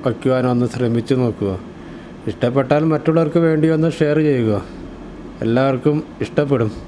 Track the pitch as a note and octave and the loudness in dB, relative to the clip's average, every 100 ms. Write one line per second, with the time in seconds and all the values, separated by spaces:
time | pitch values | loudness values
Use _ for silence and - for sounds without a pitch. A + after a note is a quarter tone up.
0 | B2+ A2 C3 B2+ B2+ B2 A#2+ A#2 A#2+ A#2 | -2 0 0 2 2 2 0 0 0 0
1 | A#2 C3 A#2+ - G2+ F#2 - - - - | 0 2 2 0 -2 -4 -10 -16 -16 -16
2 | - - - - A#2+ C3+ B2+ C#3+ D#3+ D3+ | -16 -10 -10 -2 0 2 2 2 4 2
3 | D3+ D#3+ D3+ E3+ E3 D#3 D#3+ D#3+ D#3+ D3+ | 2 2 2 2 2 4 2 2 0 2
4 | D3+ D3+ D3+ C3 A2 G#2 - - - - | 2 2 2 4 2 0 -4 -14 -14 -16
5 | - - - - A2+ A#2+ C3+ C3 D3 D3+ | -16 -16 -16 -4 0 2 2 2 0 0
6 | - - A2 - D3 C3+ A2 - | -4 -8 -4 -2 0 2 0 -4